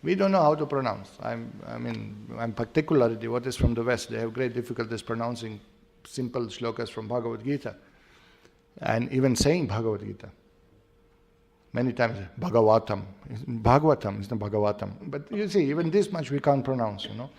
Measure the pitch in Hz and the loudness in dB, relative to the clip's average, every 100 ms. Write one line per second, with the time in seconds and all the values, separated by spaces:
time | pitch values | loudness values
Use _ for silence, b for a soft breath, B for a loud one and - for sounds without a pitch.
0 | 156 190 196 190 151 151 147 143 127 101 | 0 2 4 6 6 4 0 0 0 -4
1 | 98 - 113 117 117 107 - 117 120 113 | -10 -10 -8 -8 -10 -14 -12 -8 -6 -8
2 | 107 104 107 117 117 107 113 156 151 156 | -8 -14 -14 -8 -6 -4 0 0 4 4
3 | 117 113 113 120 123 120 120 117 117 120 | 4 2 -4 -4 -4 2 2 4 0 0
4 | - 110 113 113 127 120 120 120 110 113 | -2 -6 -4 -2 -2 -2 -6 -4 -4 -6
5 | - 117 117 117 113 104 - _ _ _ | -6 -4 -4 -6 -10 -12 -16 _ _ _
6 | - - 127 123 117 - 117 110 113 - | -14 -6 -4 -4 -6 -4 -6 -4 -6 -8
7 | 107 123 117 113 117 143 117 98 b b | -6 -4 -4 -6 -4 -4 -6 -14 b b
8 | b b b b b b _ - - 110 | b b b b b b _ -8 -2 0
9 | 120 127 131 117 143 175 131 101 113 104 | 0 2 4 4 4 2 0 -2 -2 -2
10 | 104 98 101 - _ _ _ _ _ _ | -6 -12 -16 -20 _ _ _ _ _ _
11 | _ _ _ _ _ _ _ 117 127 120 | _ _ _ _ _ _ _ -4 -2 0
12 | 117 107 92 - 180 117 110 110 - 101 | 0 -2 -10 -8 2 6 8 6 4 -6
13 | 98 - - 110 131 117 110 131 156 139 | -6 -14 -14 -12 -8 0 6 8 6 2
14 | 107 101 98 113 104 104 104 104 101 101 | 0 -6 -6 -4 -2 0 0 0 -6 -10
15 | - 143 147 208 208 202 143 151 170 185 | -10 -10 -8 -4 0 2 2 2 2 2
16 | 202 175 131 139 143 139 131 131 113 98 | 2 -2 -2 0 4 2 2 0 -2 -4
17 | - 104 135 | -10 -10 -12